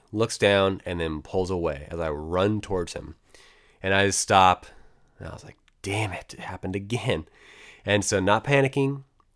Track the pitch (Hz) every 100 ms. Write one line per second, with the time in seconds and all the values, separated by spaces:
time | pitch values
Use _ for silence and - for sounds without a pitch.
0 | _ 107 113 - 101 98 95 95 - 87
1 | 82 76 - 95 90 90 82 69 76 85
2 | 80 73 78 90 101 107 - 92 85 -
3 | - - _ - - _ _ _ 95 98
4 | 98 - - 98 92 90 - - - _
5 | _ _ 82 - - - _ _ 98 104
6 | 104 90 - - - 92 92 98 101 117
7 | 127 82 78 _ - - - - - 104
8 | - 101 92 110 143 143 135 139 135 139
9 | - _ _